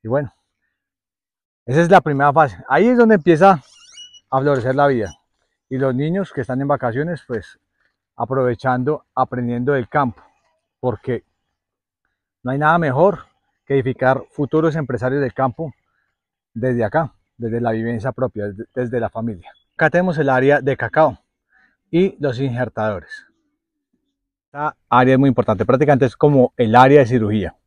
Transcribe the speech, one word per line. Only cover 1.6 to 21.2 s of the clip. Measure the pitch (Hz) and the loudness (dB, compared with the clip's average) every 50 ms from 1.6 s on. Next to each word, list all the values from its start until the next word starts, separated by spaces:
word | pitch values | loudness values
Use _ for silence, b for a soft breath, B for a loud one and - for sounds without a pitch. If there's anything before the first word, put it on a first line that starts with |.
| _ | _
esa | - 127 160 | -2 0 0
es | 175 170 | 2 4
la | 196 180 | 4 4
primera | - 160 143 135 143 147 | 4 2 -2 0 0 2
fase. | 135 160 156 135 95 82 - - | 4 2 2 2 0 -12 -6 0
Ahí | 131 151 196 240 | 2 2 4 4
es | 254 240 | 4 4
donde | 233 220 220 | 4 4 4
empieza | 190 143 180 170 147 180 196 185 139 - _ _ _ - - - - - - _ - _ _ | 4 4 2 4 6 6 4 4 4 -2 _ _ _ -20 -20 -20 -20 -20 -20 _ -20 _ _
a | - 135 | -4 -2
florecer | 135 147 143 127 110 127 135 | 0 0 0 0 0 -2 0
la | 139 143 143 | 2 2 2
vida. | 135 120 104 92 - _ _ _ _ _ _ _ _ _ _ _ | 2 0 -2 -6 -10 _ _ _ _ _ _ _ _ _ _ _
Y | 131 131 | -4 -2
los | 135 135 123 | -2 -2 -2
niños | 127 143 156 170 196 190 - | -2 -2 -2 -2 -4 -6 -6
que | - - | -8 -10
están | 123 - 127 131 | -8 -6 -6 -6
en | 139 139 | -2 -2
vacaciones, | 143 135 - 120 113 131 147 170 175 151 _ | -2 -2 -2 -4 -4 -4 -6 -6 -8 -10 _
pues, | _ 127 107 98 - - _ _ _ _ _ _ _ _ _ _ _ _ | _ -10 -10 -10 -12 -20 _ _ _ _ _ _ _ _ _ _ _ _
aprovechando, | - 117 113 131 135 127 123 120 - - 131 127 127 127 135 151 - _ _ _ | -10 -8 -6 -4 -2 -2 -2 -4 -4 -4 -4 -2 -2 -2 -4 -4 -6 _ _ _
aprendiendo | 131 131 - - 123 123 120 120 120 123 131 | -4 -4 -4 -4 -8 -6 -6 -6 -4 -2 -2
del | 143 135 120 - | -2 -2 -4 -4
campo, | - 151 139 123 110 - _ _ _ _ _ _ _ _ _ _ _ _ | -4 -4 -4 -4 -6 -10 _ _ _ _ _ _ _ _ _ _ _ _
porque | - 127 113 - _ - 123 107 _ _ _ _ _ _ _ _ _ _ _ _ _ _ _ _ _ _ _ _ _ _ _ _ _ | -6 -6 -6 -6 _ -8 -8 -8 _ _ _ _ _ _ _ _ _ _ _ _ _ _ _ _ _ _ _ _ _ _ _ _ _
no | 123 | -6
hay | 131 143 | -4 0
nada | 147 151 165 175 | 2 2 2 2
mejor | 165 143 123 135 170 202 190 - - _ _ _ _ _ _ _ _ | 0 0 2 2 2 2 2 -2 -12 _ _ _ _ _ _ _ _
que | _ 139 | _ -2
edificar | 139 120 135 127 - 131 127 131 131 - _ | 0 0 -2 -4 0 0 0 0 0 -4 _
futuros | _ - 143 123 - 156 160 165 147 | _ -8 -6 -2 -2 0 0 0 -2
empresarios | 160 147 120 123 113 127 127 135 143 | -2 -6 -6 -6 -4 -4 -4 -2 -2
del | 139 123 - | -4 -4 -4
campo | - 131 131 120 - 165 147 - _ _ _ _ _ _ _ _ _ _ _ _ _ _ _ _ | -4 -4 -4 -4 -6 -12 -12 -12 _ _ _ _ _ _ _ _ _ _ _ _ _ _ _ _
desde | 113 107 127 123 120 113 | -6 -4 -2 -2 -2 -2
acá, | 101 - 156 160 131 _ _ _ _ _ | -2 -2 -2 -4 -4 _ _ _ _ _
desde | _ 117 113 110 117 | _ -8 -6 -4 -2
la | 120 117 | -2 -2
vivencia | 113 113 113 117 120 117 - 135 | -2 -2 -4 -4 -6 -4 -6 -8
propia, | 120 - 131 123 _ 107 101 | -6 -4 -6 -6 _ -8 -8
desde, | 104 101 98 117 _ | -8 -10 -12 -16 _
desde | _ 127 127 120 117 120 | _ -8 -6 -4 -4 -6
la | 113 104 | -6 -6
familia. | _ 117 113 117 107 87 82 - _ _ _ _ _ | _ -8 -8 -8 -10 -10 -16 -20 _ _ _ _ _
Acá | - 170 151 | -2 -2 0
tenemos | - 175 180 190 160 151 | 2 0 0 0 -2 -2
el | 151 135 | 0 0
área | 131 127 131 139 143 143 | 2 2 4 4 2 2
de | 131 143 135 | 0 -2 -4
cacao | - 120 113 - 156 160 143 - - | -4 -6 -4 2 2 2 2 0 -6